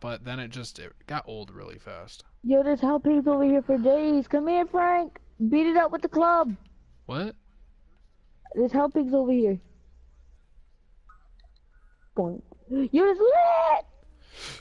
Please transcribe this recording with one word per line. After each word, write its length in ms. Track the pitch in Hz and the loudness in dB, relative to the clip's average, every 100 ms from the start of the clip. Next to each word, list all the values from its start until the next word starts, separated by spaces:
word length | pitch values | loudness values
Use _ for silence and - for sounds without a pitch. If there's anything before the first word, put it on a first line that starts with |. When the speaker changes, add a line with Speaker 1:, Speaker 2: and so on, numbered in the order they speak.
Speaker 1:
but 240 | 120 110 123 | -12 -12 -10
then 140 | 127 | -12
it 100 | 117 | -12
just, 300 | 123 113 - | -14 -14 -16
it 120 | 80 - - | -20 -20 -12
got 160 | 151 - | -12 -10
old 260 | 151 202 | -14 -14
really 260 | 95 87 87 | -18 -18 -18
fast. 480 | - 87 104 - - - | -18 -18 -18 -20 -20 -8
Speaker 2:
Yo, 200 | 240 269 | 0 2
there's 180 | 277 285 | 2 0
help 220 | 269 294 285 | 0 0 0
pigs 220 | 294 277 | 0 2
over 160 | 285 277 | 2 2
here 160 | 277 | 2
for 160 | 262 269 | 0 0
days. 500 | 240 294 302 294 254 | 2 2 2 0 0
Come 200 | 294 311 | -2 0
here, 180 | 349 349 | 0 0
Frank. 540 | 359 349 349 330 - - - 226 | 0 0 0 -2 -10 -16 -6 0
Beat 180 | 294 330 | 2 2
it 100 | 339 | 2
up 140 | 320 | 2
with 100 | 320 | -2
the 80 | - | -2
club. 440 | 311 339 339 277 196 - - _ _ - | 0 2 2 0 -4 -14 -20 _ _ -10
Speaker 1:
What? 300 | 131 208 - _ - - - - _ _ _ _ _ - - | -8 -8 -12 _ -20 -20 -20 -20 _ _ _ _ _ -8 -2
Speaker 2:
There's 160 | 240 | 0
help 200 | 269 285 311 | 0 0 0
pigs 180 | 262 | 0
over 180 | 269 254 | 0 2
here. 260 | 254 214 190 - - - - - - - - _ - - _ _ _ - - _ - - _ _ _ - _ _ - | 2 2 -2 -8 -20 -20 -20 -20 -20 -20 -20 _ -20 -20 _ _ _ -20 -20 _ -20 -20 _ _ _ -20 _ _ -6
Boink. 240 | 175 180 - - - | -6 -6 -16 -20 -8
Yo, 180 | 269 262 | -4 0
there's 280 | 302 392 381 | 2 2 4
lit! 680 | 453 640 679 679 330 311 - - - - - - - - | 4 4 4 2 2 0 -2 -18 -20 -20 -20 -20 -18 -18